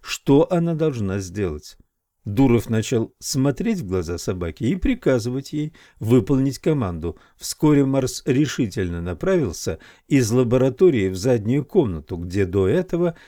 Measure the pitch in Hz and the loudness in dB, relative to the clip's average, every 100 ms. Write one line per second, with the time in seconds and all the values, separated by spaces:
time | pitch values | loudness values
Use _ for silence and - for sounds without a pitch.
0 | - - - 139 165 175 165 160 160 123 | -12 -6 4 4 4 2 0 0 -2 -2
1 | 101 98 92 92 95 76 - - _ _ | -4 -4 -6 -6 -4 -6 -12 -20 _ _
2 | _ _ - 101 135 117 - 113 107 120 | _ _ -6 2 4 4 2 -2 0 -2
3 | 113 _ - 135 139 135 202 202 104 92 | -2 _ -6 0 0 0 -2 -2 -2 -4
4 | 85 87 - 92 87 - 110 92 262 254 | -2 -6 -6 -4 -6 -4 -2 0 0 0
5 | - 131 113 131 139 151 151 - - - | 0 0 0 -6 -8 -8 -8 -10 -20 -6
6 | 107 127 - 135 135 123 - 151 104 85 | 2 4 4 2 0 -2 -2 0 -2 -4
7 | 85 - _ _ - - 151 147 135 135 | -8 -8 _ _ -12 0 4 4 4 2
8 | 127 - - 131 147 - 117 110 92 85 | -2 -4 0 0 0 0 -4 -2 -4 -4
9 | 87 87 180 185 117 78 - 80 - - | -6 -4 0 0 0 -4 -8 -8 -10 -16
10 | - 139 113 123 123 127 131 123 185 131 | 0 2 2 2 2 2 2 4 4 4
11 | 95 95 113 123 101 139 - 208 131 82 | 0 -2 0 0 0 -2 0 0 0 -2
12 | - 87 87 92 95 98 95 151 180 170 | -8 -10 -6 -2 0 2 2 0 -2 -2
13 | 175 165 | -2 -4